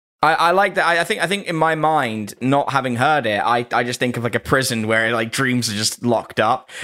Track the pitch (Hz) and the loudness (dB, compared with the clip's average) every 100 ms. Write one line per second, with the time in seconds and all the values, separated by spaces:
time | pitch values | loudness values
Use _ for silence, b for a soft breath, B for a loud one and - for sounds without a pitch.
0 | _ _ 147 160 165 185 202 185 160 170 | _ _ 0 2 2 2 2 0 0 2
1 | 170 214 165 202 - 160 160 160 156 156 | 0 -2 -2 -4 -4 0 0 2 2 2
2 | 123 107 101 - 127 143 - 139 127 120 | 0 -4 -8 -6 0 0 2 0 0 0
3 | 143 151 117 101 85 120 123 120 123 120 | 2 2 0 0 2 0 0 -2 -2 -2
4 | 123 120 117 117 - 139 123 117 110 113 | -2 -2 -2 -2 0 0 0 -2 0 0
5 | 113 117 113 123 131 123 113 101 110 - | 2 0 -2 -2 0 0 -2 -2 -4 -2
6 | 120 107 - - 110 127 - B | 0 0 -2 0 0 0 -4 B